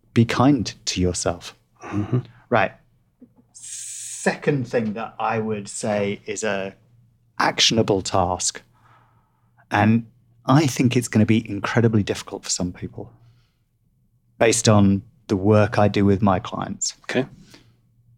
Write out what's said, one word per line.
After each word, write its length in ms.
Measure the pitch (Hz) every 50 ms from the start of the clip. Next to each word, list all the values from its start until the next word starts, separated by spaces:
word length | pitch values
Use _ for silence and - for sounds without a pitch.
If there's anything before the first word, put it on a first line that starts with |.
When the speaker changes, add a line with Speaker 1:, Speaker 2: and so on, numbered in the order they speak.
| _ _ _
Speaker 1:
be 120 | 117 117
kind 400 | 117 - - 120 139 147 123 95 - - - _
to 140 | - - 95
yourself. 540 | 90 90 87 - - 92 85 85 - - - _ _ _ _ _ -
Speaker 2:
Mm-hmm. 340 | - 98 101 104 - 123 127 - - - _ _ _
Speaker 1:
Right. 220 | 123 110 98 - - - _ _ _ _ _ _ _ _ - _ _ _ _ _ _
Second 1160 | - - - - - - - - - - - - - - 196 - - - 160 147 135 120 -
thing 240 | - 123 110 107 101
that 200 | 113 110 - - -
I 200 | 110 110 113 113
would 280 | 110 110 107 101 101 101
say 520 | - - - 113 104 104 101 101 101 - -
is 180 | - 104 98 110
a 300 | 107 101 98 95 98 - _ _ _ _ _ _ _ _ _ _ _ _ -
actionable 600 | - 147 156 - - - 120 110 107 104 107 95 87
task, 600 | - - 98 95 90 90 87 - - - - - _ _ _ _ _ _ _ _ _ _ _ _ _ _ _ _ _ _ _ _ _
and 360 | - 104 104 107 113 117 117 - _ _ _ _ _ _ _
I 200 | - 131 147 165 131
think 280 | - - 139 120 120
it's 120 | 127 117 -
gonna 180 | - 110 107
be 220 | 101 110 117 113 -
incredibly 540 | 101 98 - - - 120 113 117 113 107 95
difficult 400 | - 104 - - - - 98 -
for 60 | -
some 220 | - - 92 90 92
people 400 | - - - - 113 101 - - _ _ _ _ _ _ _ _ _ _ _ _ _ _ _ _ _ _ _ _ _ _ _ _ _
based 300 | 120 117 107 - - 113
on 340 | 107 104 101 98 98 98 - - _ _ _
the 100 | - 110
work 400 | 92 95 104 107 107 104 101 -
I 120 | 110 104 104
do 160 | 98 107 101
with 180 | 101 101 95 113
my 160 | 101 92 90
clients. 560 | - - - 95 92 - 101 - - - - - _
Speaker 2:
Okay. 220 | - - - - - - - - - - - _ _ _ _ _ _ _ _ _ _ _